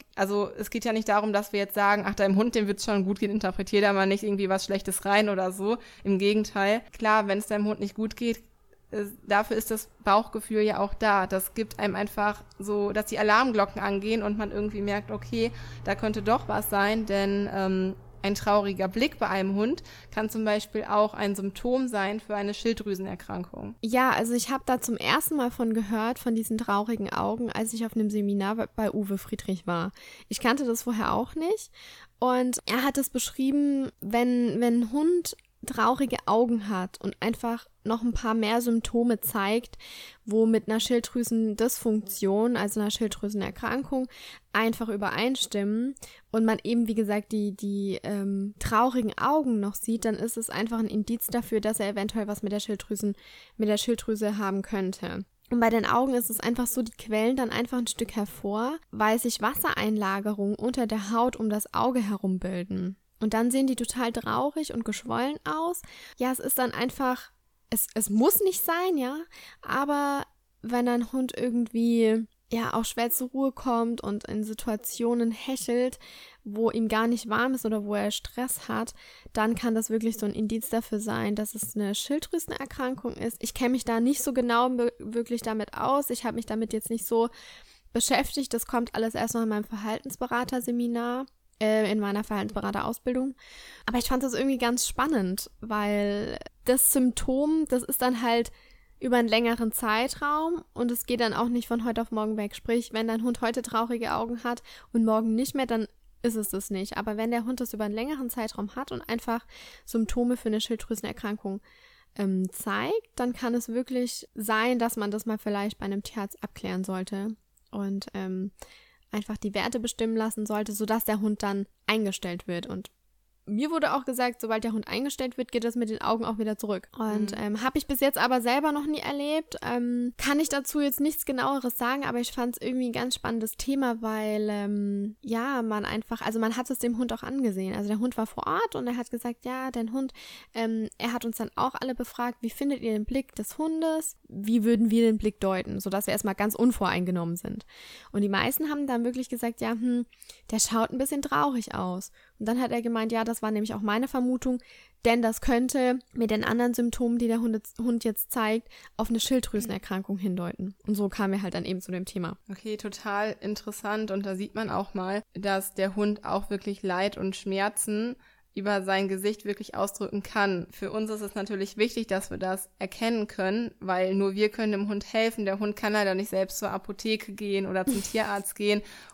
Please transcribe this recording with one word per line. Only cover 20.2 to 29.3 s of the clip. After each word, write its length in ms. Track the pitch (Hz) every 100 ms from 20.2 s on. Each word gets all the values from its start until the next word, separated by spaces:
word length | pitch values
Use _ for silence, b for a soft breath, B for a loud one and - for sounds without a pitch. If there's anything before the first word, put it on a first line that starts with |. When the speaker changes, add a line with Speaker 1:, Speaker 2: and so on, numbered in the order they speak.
| 220
Speaker 1:
zum 140 | 220 220
Beispiel 380 | 208 - 214
auch 280 | - 208 208
ein 220 | - 208
Symptom 540 | 196 196 - 240 254 254
sein 320 | 214 196 214
für 140 | - 208
eine 180 | 202
Schilddrüsenerkrankung. 1200 | 208 226 220 208 185 190 180 - 185 180 - 202 233
Speaker 2:
Ja, 280 | 226 254 262
also 200 | - 226
ich 180 | 240 -
hab 140 | 269
da 160 | - 254
zum 160 | - 226
ersten 400 | - 294 - 302
Mal 140 | 247
von 240 | - 226
gehört, 440 | 220 202 220 226 247
von 160 | 247
diesen 220 | 226 220 220
traurigen 540 | 233 202 214 220 196
Augen, 380 | - 196 226 240
als 220 | - 220
ich 100 | 226
auf 100 | 226 220
einem 120 | 214
Seminar 440 | 214 202 202 196 226
bei, 100 | -
bei 240 | - 214
Uwe 260 | 214 202 196
Friedrich 480 | -